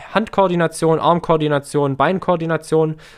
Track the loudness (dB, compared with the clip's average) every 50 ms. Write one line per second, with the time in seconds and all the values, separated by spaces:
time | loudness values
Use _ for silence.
0 | -16 -4 -2 -2 -2 -2 0 0 2 2 2 0 0 0 -2 -2 0 0 0 2
1 | 2 2 2 2 2 0 0 2 2 0 0 -2 -2 -2 -2 -2 0 0 0 0
2 | 0 0 0 -2 0 -2 -2 0 0 -2 -4 -4 -2 0 0 0 2 0 -2 -8
3 | -14 -20 -20